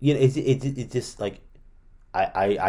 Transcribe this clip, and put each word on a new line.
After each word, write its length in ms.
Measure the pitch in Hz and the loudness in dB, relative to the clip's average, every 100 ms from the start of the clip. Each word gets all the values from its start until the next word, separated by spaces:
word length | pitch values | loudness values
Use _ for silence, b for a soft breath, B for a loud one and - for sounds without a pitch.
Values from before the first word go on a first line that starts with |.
You 140 | 139 | 0
know, 60 | 135 | 4
it's, 160 | 131 147 | 4 4
it, 280 | 135 135 135 135 | 0 0 -2 -6
it 120 | 110 | -6
just, 300 | 123 - - | -6 -6 -6
like, 200 | 104 - - - - - - - - | -8 -8 -18 -20 -20 -20 -20 -20 -6
I, 100 | 90 95 | -2 -2
I, 240 | 92 101 101 | 0 0 2